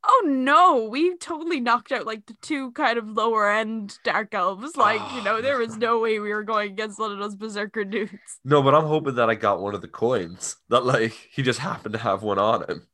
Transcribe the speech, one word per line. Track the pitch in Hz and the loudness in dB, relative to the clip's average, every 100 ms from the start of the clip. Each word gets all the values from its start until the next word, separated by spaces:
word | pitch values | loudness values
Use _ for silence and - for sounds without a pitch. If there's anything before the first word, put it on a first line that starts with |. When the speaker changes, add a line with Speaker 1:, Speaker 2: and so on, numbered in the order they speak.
| - | 6
Speaker 1:
"Oh | 508 359 | 4 4
no, | 269 262 302 359 269 220 | 0 4 6 6 6 0
we | 254 349 349 | 0 0 0
totally | - 320 330 311 | -8 -8 -4 -2
knocked | 240 240 - | 0 0 0
out, | 247 180 | -4 -4
like, | 220 - | -10 -12
the | 214 | -20
two | - 294 262 | -6 -6 -6
kind | 240 269 233 | -2 0 0
of | 220 | -4
lower | 220 220 220 208 | -2 0 2 2
end | 214 220 226 202 - | 2 -2 -6 -8 -8
dark | 233 190 214 | -2 -2 -2
elves. | 208 180 190 269 277 | -2 -2 -4 -10 0
Like, | 214 214 - | 2 2 -4
you | 254 | -6
know, | 202 220 | -2 -2
Speaker 2:
Oh. | |
Speaker 1:
there | 254 269 | 0 -2
was | 226 220 | -4 -2
no | 233 233 | 0 0
way | 226 220 | 0 -2
we | 208 | -2
were | 208 | -4
going | 214 220 208 | -2 -4 -4
against | 196 220 202 | -6 -8 -6
one | 214 | -6
of | 202 | -6
those | 208 196 | -8 -8
berserker | 220 202 208 220 | -8 -6 -6 -6
dudes." | 196 214 214 - - - | -4 -4 -6 -10 -20 -14
Speaker 2:
No, | 131 147 | 2 4
but | 135 147 | 8 6
I'm | 156 | 4
hoping | 156 139 123 | 0 0 2
that | 113 | 2
I | 110 | 2
got | 104 92 | 2 0
one | 98 101 | -2 -6
of | |
the | - | -10
coins, | - 117 123 85 87 - - _ | -2 0 0 -4 -10 -12 -12 _
that, | 120 123 | 2 4
like, | 131 113 - - | 2 0 -4 -12
he | - | -2
just | 127 117 | -2 -2
happened | 160 - - | -4 -8 -8
to | 107 | -4
have | 113 98 | -2 -2
one | 107 98 | 0 2
on | 107 113 - | 2 2 -2
him. | 73 _ | -10 _